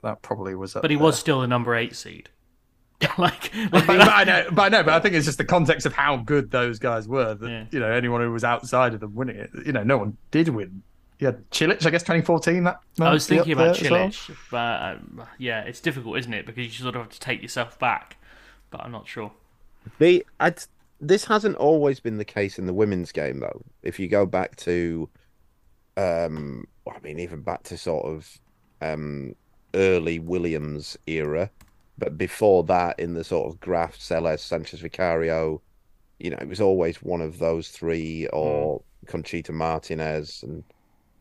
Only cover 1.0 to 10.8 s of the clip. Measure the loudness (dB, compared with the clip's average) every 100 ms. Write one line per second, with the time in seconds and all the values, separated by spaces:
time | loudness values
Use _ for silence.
1 | 4 4 2 0 2 0 2 0 -2 -8
2 | -16 -18 -20 _ _ _ _ _ _ -4
3 | -4 2 0 0 -8 -6 2 4 6 8
4 | 8 8 6 4 2 4 6 6 6 4
5 | 4 2 0 -2 2 4 4 2 0 0
6 | 0 0 0 0 2 0 0 0 -2 -2
7 | -2 -2 -2 -4 -8 -10 -6 -2 0 0
8 | 0 0 0 0 0 0 0 2 2 0
9 | -8 -8 -8 -8 -12 -10 -4 0 2 2
10 | 0 -8 -2 2 2 0 -4 -12